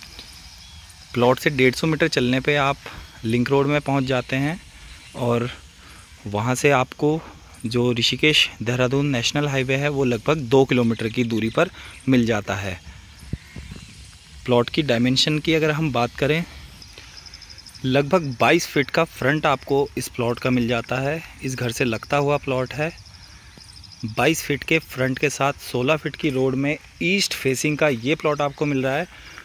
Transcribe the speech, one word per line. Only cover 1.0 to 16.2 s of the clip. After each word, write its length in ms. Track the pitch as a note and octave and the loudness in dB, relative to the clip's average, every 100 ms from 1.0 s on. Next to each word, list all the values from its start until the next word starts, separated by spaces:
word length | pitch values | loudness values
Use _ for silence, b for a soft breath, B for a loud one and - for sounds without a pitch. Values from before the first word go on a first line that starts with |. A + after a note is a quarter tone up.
| - | -8
प्लॉट 260 | A#2 B2 C3 | 2 4 4
से 100 | E3 | 2
डेढ़ 240 | C#3 C3 - | 4 4 4
सौ 120 | E3 | 0
मीटर 200 | D#3 D#3+ | 2 2
चलने 300 | - B2 C3 | 2 2 2
पे 160 | B2+ D3 | 0 2
आप 200 | C#3 C#3+ - B B B A2+ | 0 -2 -8 B B B -2
लिंक 240 | A#2+ B2 | 0 2
रोड 180 | C#3 C#3 | 2 2
में 120 | D3 | 0
पहुंच 220 | C#3 C#3 C3 | 0 0 0
जाते 300 | B2+ B2 C3 | -2 -2 -2
हैं, 220 | C#3+ F3+ - B B B B - | -2 -4 -10 B B B B -4
और 340 | A#2+ A#2+ B2 - - B B B B - G#2 | 0 0 -2 -8 -18 B B B B -16 -6
वहां 280 | G#2 A#2 B2+ | -2 -2 2
से 160 | D3 | 4
आपको 460 | C3+ B2+ - D3+ D#3 B B B B | 4 2 0 0 0 B B B B
जो 300 | A2+ A#2+ B2 | -4 0 0
ऋषिकेश 560 | A#2 A#2 B2+ D3+ D3 - - | 2 0 2 4 4 2 -2
देहरादून 460 | G#2+ B2 B2+ C#3 C#3+ | -4 0 2 2 0
नेशनल 400 | B2+ A2+ D3 D3 | 0 0 -2 -2
हाईवे 280 | C3+ C3 C3+ | -2 0 0
है 140 | C#3+ | 0
वो 140 | C#3 C3 | 0 0
लगभग 320 | A#2 - D#3+ A#2+ | 0 0 0 4
दो 140 | C3+ C3+ | 4 6
किलोमीटर 420 | B2+ A#2 A2+ A2+ | 4 4 2 -2
की 140 | A#2+ A#2 | -2 0
दूरी 240 | A2 A2 | 0 0
पर 180 | - F3 B B B - | 2 0 B B B 2
मिल 160 | C3 A2+ | 4 4
जाता 300 | G#2+ G2+ F#2+ | 0 -2 -4
है। 240 | G2 F2+ B B B B B B B B B B B - - - - - - | -4 -8 B B B B B B B B B B B -20 -20 -20 -20 -12 2
प्लॉट 240 | A#2+ A#2 | 2 4
की 120 | - | 0
डायमेंशन 560 | C#3+ A#2 B2 C3 - D3+ | 0 2 2 2 2 0
की 140 | E3 | 0
अगर 180 | D#3+ D#3 | 2 2
हम 200 | D3 D#3+ | 0 0
बात 240 | A#2+ A#2+ | 0 -2
करें, 280 | - | 0